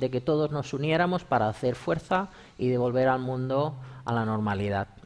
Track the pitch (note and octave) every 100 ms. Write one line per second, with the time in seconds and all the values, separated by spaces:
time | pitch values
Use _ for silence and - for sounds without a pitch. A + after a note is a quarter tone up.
0 | B2+ B2 B2+ D3+ D3 D3 D3 C3+ D3+ D#3+
1 | F3+ F3+ - B2 G#2+ - B2+ A#2+ - E3
2 | - F#3 G3 - - - B2 B2 A#2+ B2+
3 | C3 C3 B2+ B2+ C3 C3+ D#3 - - -
4 | - A#2 A2 A2 G#2 G2+ G2+ G2 G2+ -